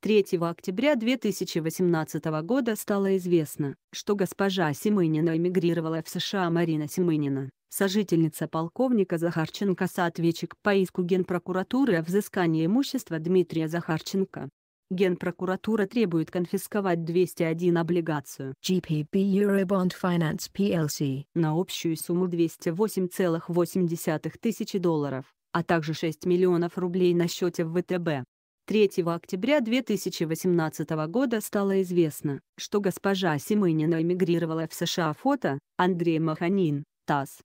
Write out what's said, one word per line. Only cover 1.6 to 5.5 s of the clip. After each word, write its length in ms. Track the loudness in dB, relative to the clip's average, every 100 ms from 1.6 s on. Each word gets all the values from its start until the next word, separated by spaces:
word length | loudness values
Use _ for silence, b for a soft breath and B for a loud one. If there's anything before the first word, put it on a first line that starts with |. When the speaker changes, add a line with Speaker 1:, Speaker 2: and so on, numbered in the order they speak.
Speaker 1:
восемнадцатого 800 | -4 0 2 2 0 -4 -4 -4
года 340 | 0 0 0 -4
стало 400 | -2 0 2 0
известно, 580 | 4 2 2 -4 -6 -6 _
что 240 | -10 -2
госпожа 560 | 0 0 0 0 2 -2
Семынина 600 | 0 0 2 4 2 2
эмигрировала 680 | 2 2